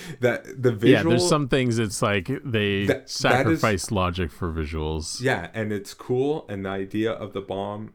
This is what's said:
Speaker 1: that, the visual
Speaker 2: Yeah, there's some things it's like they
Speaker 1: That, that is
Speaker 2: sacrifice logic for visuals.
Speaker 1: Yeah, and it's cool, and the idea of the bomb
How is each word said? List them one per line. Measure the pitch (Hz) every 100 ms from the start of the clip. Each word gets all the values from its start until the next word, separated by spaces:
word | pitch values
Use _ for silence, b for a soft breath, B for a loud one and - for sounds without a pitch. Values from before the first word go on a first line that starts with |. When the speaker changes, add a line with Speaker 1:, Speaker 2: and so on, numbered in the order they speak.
| 175 B
Speaker 1:
that, | 120 113 - -
the | 123
visual | 107 139
Speaker 2:
Yeah, | 120
there's | 101 120 -
some | 151 139
things | 143 127 113
it's | 107 -
like | 113 101 87 139
they | 143 113 104 98 101
Speaker 1:
That, |
that | -
is | -
Speaker 2:
sacrifice | - 131 120 139 160 117 95 -
logic | 101 87 85 85
for | - 87
visuals. | 80 76 80 78 78 76 -
Speaker 1:
Yeah, | 127 110 -
and | 110 104
it's | 104 101
cool, | - - 127 139 156 -
and | 101
the | 95
idea | 98 95 104 110
of | - 104
the | 101
bomb | 98 95 101 104 110